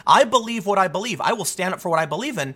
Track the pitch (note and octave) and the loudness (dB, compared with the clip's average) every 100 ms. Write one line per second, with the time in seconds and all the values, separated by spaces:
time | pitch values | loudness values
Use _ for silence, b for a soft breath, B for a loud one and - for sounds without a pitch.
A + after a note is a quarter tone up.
0 | - G3 A3+ B3 A3+ A3+ G3 G3 F#3 F3+ | 4 6 6 2 -2 -6 0 2 2 -2
1 | A#3 E3+ D3+ A3+ E3+ - F#3 - F3+ D#3+ | -6 -2 -2 -2 -4 -4 -4 -4 -2 0
2 | D#3 D#3 C#4+ G#3+ C3+ | 0 -4 -6 -4 -6